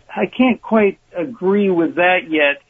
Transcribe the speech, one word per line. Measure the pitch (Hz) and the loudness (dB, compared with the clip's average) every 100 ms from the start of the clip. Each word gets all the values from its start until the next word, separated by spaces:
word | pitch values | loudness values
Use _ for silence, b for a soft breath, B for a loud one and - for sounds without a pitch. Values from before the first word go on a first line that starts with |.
| _ | _
I | - 202 | -6 -6
can't | - 254 214 | 0 0 0
quite | - 220 202 - _ 175 | -2 2 2 -2 _ -10
agree | 156 117 180 202 196 | -8 -4 0 0 2
with | 170 156 135 | 0 0 0
that | 180 180 160 | 0 0 -2
yet. | 156 143 143 _ | 0 0 -2 _